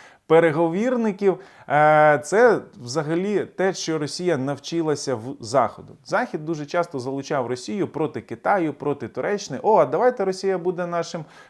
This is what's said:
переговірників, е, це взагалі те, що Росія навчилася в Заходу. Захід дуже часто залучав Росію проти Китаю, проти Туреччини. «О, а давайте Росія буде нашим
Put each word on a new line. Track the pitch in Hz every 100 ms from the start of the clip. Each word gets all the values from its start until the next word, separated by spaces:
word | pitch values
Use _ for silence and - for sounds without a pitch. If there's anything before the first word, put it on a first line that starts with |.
| - _ -
переговірників, | 160 165 147 170 175 240 254 220 185 202 170 - - -
е, | 147 151 156 151 147
це | 151 196 240 165 - -
взагалі | 120 143 147 165 196 196 120 -
те, | 190
що | 185 - 160
Росія | 147 - 180 147
навчилася | 135 139 - 170 156 143 -
в | 120 117 -
Заходу. | 113 131 110 - - 110
Захід | - 180 240 170
дуже | 151 156 147
часто | 175 165 135
залучав | 123 139 135 147 117
Росію | 127 - 208 131
проти | - 156 117
Китаю, | - 113 - 202 160
проти | 139 147 143 110
Туреччини. | - 151 208 - 135
«О, | 202 214
а | 143
давайте | 160 247 240
Росія | 190 185 190 185
буде | 175 175 175
нашим | 170 160 175 151 - -